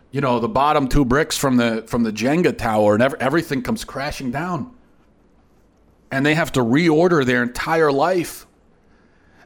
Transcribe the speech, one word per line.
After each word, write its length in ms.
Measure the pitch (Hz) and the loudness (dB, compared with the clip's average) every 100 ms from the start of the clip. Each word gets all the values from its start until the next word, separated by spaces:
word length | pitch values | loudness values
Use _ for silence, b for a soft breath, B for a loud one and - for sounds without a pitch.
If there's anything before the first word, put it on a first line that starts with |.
| _ | _
you 100 | 135 | -4
know, 180 | 139 120 | 0 0
the 80 | 113 | 0
bottom 400 | 113 147 151 131 | 2 2 2 2
two 160 | 147 | 2
bricks 320 | 127 135 156 - | 2 2 0 -2
from 220 | 139 123 | 0 2
the, 260 | 117 113 - | 2 -2 -4
from 160 | 120 | -2
the 80 | 113 | -2
Jenga 440 | 104 120 160 160 - | -2 0 2 0 0
tower, 380 | 120 107 104 | 0 2 4
and 80 | 104 | 4
ev-, 140 | 131 - | 2 0
everything 440 | 131 165 160 135 | -2 -2 -2 -4
comes 200 | 123 113 | -4 -6
crashing 460 | - 156 143 - 135 | -6 -8 -8 -8 -8
down. 420 | 135 175 170 - - _ _ _ _ _ _ _ _ _ _ _ _ _ | -6 -6 -6 -8 -16 _ _ _ _ _ _ _ _ _ _ _ _ _
And 120 | 135 | -2
they 120 | 143 156 | 0 0
have 160 | 165 | -2
to 80 | 135 | -2
reorder 640 | 117 139 175 151 175 165 127 | 0 2 2 2 2 2 2
their 160 | 123 | 0
entire 500 | 120 - - 165 151 | -2 -6 -2 0 2
life, 540 | 139 160 185 147 - - _ _ _ b b b b b b | 2 0 0 -4 -10 -20 _ _ _ b b b b b b